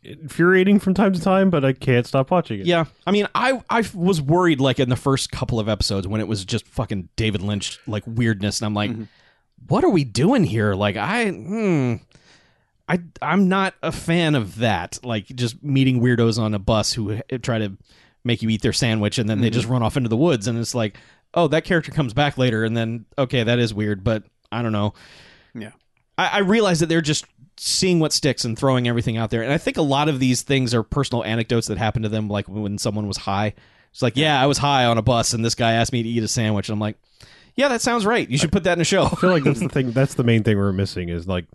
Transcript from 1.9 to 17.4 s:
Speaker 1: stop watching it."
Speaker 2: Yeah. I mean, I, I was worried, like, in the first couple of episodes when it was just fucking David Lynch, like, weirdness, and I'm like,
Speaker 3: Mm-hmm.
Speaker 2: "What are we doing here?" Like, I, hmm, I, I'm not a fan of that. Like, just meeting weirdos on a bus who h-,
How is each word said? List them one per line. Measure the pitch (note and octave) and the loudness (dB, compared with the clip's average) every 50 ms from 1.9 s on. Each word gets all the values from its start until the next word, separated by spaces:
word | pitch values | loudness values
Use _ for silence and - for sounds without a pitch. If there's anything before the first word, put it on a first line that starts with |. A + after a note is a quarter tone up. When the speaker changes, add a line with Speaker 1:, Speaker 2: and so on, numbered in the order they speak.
| B2+ A#2+ A#2+ | 2 2 2
Speaker 1:
stop | - - C3+ C3 - | 2 0 0 0 2
watching | F#3 F3 D#3 - A#2 G2 | 0 0 0 -2 -8 -4
it." | F#2+ | 0
Speaker 2:
Yeah. | E3+ F3 E3+ D#3+ - _ _ _ | 0 2 2 0 -2 _ _ _
I | F3 | 0
mean, | G3 G#3 G3+ - _ | 0 0 0 0 _
I, | G3 A#3 C4 C4+ A#3 - - | 0 0 0 0 -2 -4 -2
I | - A#3+ G#3+ - - | 0 0 0 -2 -4
was | F#3 E3+ F#3 G3 D#3 | -2 0 0 0 0
worried, | C#3 C3+ D#3+ F3+ F3+ F3 D#3 B2+ | 2 2 4 4 4 4 4 4
like, | C3+ C3+ B2 - | 2 2 2 2
in | C3+ B2 | 2 0
the | B2 | 0
first | - - C#3 C3+ C3 - - | 0 2 0 0 0 -2 -6
couple | - - B2+ - B2 A2+ | -6 -6 -4 -2 -2 -2
of | G#2 | 0
episodes | G#2+ G#2+ G2+ - - G#2 G2 F#2+ | 0 0 0 0 -2 0 -2 -2
when | F#2+ G#2 A2 | -2 -4 -4
it | G#2+ | -2
was | F2+ A2 F#2+ F#2 | -2 -4 -6 -4
just | F2+ A#2+ G#2+ - | -4 -6 -6 -6
fucking | _ _ - A#2 - A2+ G2 F2 - _ | _ _ -6 -6 -4 -4 -8 -8 -8 _
David | - A2 G#2+ G2 F2 | -2 -2 0 0 -2
Lynch, | F#2 G2+ G#2 G2+ - - - - _ | -2 -2 -4 -4 -4 -8 -12 -12 _
like, | - G#2 G#2 - | -8 -8 -6 -6
weirdness, | A#2 A2+ A2+ A#2+ A2+ A2 F#2+ G2 G#2 - - | -6 -4 0 0 0 0 0 -2 -4 -4 -2
and | A2+ | -4
I'm | G#2 G#2+ | -4 -2
like, | G#2 G#2 G#2 | -2 -2 -4
Speaker 3:
Mm-hmm. | A#2 A2 G#2+ - _ _ _ _ _ _ _ _ _ _ - | -4 -8 -10 -14 _ _ _ _ _ _ _ _ _ _ -4
Speaker 2:
"What | - D#3 - - | -2 0 2 2
are | F4 | 4
we | A3 E3 C#3 | 4 2 0
doing | A#2+ G2+ A#2+ D3 F#3+ C#4 B3+ F3+ | 0 0 2 2 4 4 4 2
here?" | F#2+ G2+ A#2 G#2+ G#2+ G2 | 2 2 2 2 2 2
Like, | F#2 G#2 G#2 F#2 | 2 0 0 0
I, | G#2 G2+ C3+ G#3 A#3+ A#3 G3+ | -2 -2 -2 0 0 0 -2
hmm, | E3+ F2 A#2 D#3+ G3+ A3+ A3 G3 E3+ D3 C3 B2 A#2 - - _ _ - _ _ - _ _ _ _ _ _ _ _ _ _ | -4 -6 -8 -8 -6 -2 0 2 2 2 2 0 -2 -4 -8 _ _ -20 _ _ -20 _ _ _ _ _ _ _ _ _ _
I, | - D#3+ F3+ F3 D#3+ _ - | -4 -4 -4 -4 -8 _ -8
I'm | - D3 E3 G3 G3+ F3+ | -4 0 2 2 2 2
not | F#3+ G3 F#3+ F#3+ - _ | 2 2 0 -2 -4 _
a | - D#3+ | -6 -6
fan | - - - - E3 F3 E3+ D#3 D3+ | -6 -6 -2 0 0 2 2 2 2
of | C3 G#2+ F#2 D#2+ A2 | 0 -2 -4 -4 -2
that. | A#2+ A#2 G2+ E2+ E2+ - - - - | 0 0 0 0 -2 -8 -12 -12 -8
Like, | B2 A2+ G#2+ G2 | -6 -6 -6 -8
just | - C3+ B2 B2 A#2 B2 - - | -10 -6 -4 -4 -4 -4 -8 -4
meeting | D3 C3+ C3+ C3+ C3 B2+ B2 | 0 2 2 4 4 4 2
weirdos | A#2+ B2+ B2 A#2 A#2 A#2 G#2+ A#2+ | 2 2 4 4 4 2 2 2
on | A2+ G#2+ G#2+ | 0 -2 -2
a | G2+ | -2
bus | G2 B2+ A2+ G#2+ G2+ - - | 0 0 0 2 0 -2 -4
who | B2 A2 G2 G#2+ | -4 -4 -4 -6
h-, | A2 - - C3 B2 | -6 -6 -8 -8 -6